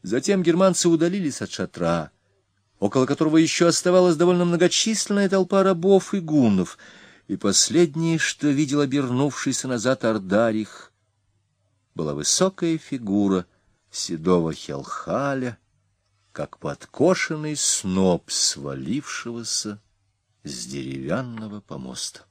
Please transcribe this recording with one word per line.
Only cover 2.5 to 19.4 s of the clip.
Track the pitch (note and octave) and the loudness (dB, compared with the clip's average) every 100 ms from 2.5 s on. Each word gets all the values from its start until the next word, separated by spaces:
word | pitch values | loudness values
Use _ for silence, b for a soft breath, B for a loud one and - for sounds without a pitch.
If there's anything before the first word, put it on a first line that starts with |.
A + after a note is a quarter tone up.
| _ _ _ | _ _ _
около | G#2 C3+ | 0 2
которого | B2+ C#3+ D#3 D#3+ | 2 2 2 4
ещё | D#3+ - E3+ | 2 4 2
оставалась | - F3+ F#3 F3+ D3+ | 2 4 6 6 4
довольно | F3 F3+ | 4 4
многочисленная | F3 E3+ F3 - A3 G#3+ - G3+ G3 | 2 2 2 2 -2 -2 0 0 2
толпа | F#3+ F#3 G3 | 2 2 2
рабов | F#3+ F3 F#3 G3 - | 4 2 4 4 4
и | G3+ | -6
гуннов, | E3 D3+ A#2 G2 F2+ - B B B B - | 2 4 6 4 0 -6 B B B B -10
и | G2 | -4
последнее, | G2+ F#2+ - D#3+ E3+ D3+ E3 E3 | 0 2 2 4 2 2 -2 0
что | - - D3 | -2 -2 0
видел | C#3 D3 D3 | 0 0 0
обернувшийся | C#3 C#3+ B2+ B2 C#3+ - C#3 B2 C3 | 0 0 0 0 0 -2 -4 -4 -4
назад | B2 A2+ C3 | -2 0 0
Ардарих, | A2+ G#2+ F#2+ G2+ A#2 A2 G#2+ - - _ _ _ _ _ _ _ _ _ _ | 0 -2 0 2 2 0 -6 -12 -20 _ _ _ _ _ _ _ _ _ _
была | - D#2 | -8 -6
высокая | C#2+ D2+ - F#3+ F#3+ E3+ D#3+ | -4 -2 0 0 0 -4 -4
фигура | - C3+ G#2+ G2+ G2+ F#2+ F2 _ _ _ _ | -6 -8 -2 0 2 0 -2 _ _ _ _
седого | - - E2+ E2+ F2+ E2 | -10 -8 -4 2 2 2
Хелхаля, | D#2 - C#2 C#2 - - A2+ C#3+ C3+ B2 A2 _ _ _ _ _ _ _ | -6 -10 -12 -10 -12 -6 -4 -4 -4 -6 -10 _ _ _ _ _ _ _
как | - D2 - | -12 -12 -10
подкошенный | D2 - - - D#3 F3+ - D#3 D3+ D3 | -12 -12 -16 0 2 2 -2 -6 -6 -4
сноп, | - - F#2+ F#2 F#2 E2+ - | -2 -2 -2 2 2 2 -2
свалившегося | - - - C#2 C2+ C2+ C3 - - A#2 A#2 | -2 -2 -4 -10 -10 -6 -6 -6 -10 -10 -10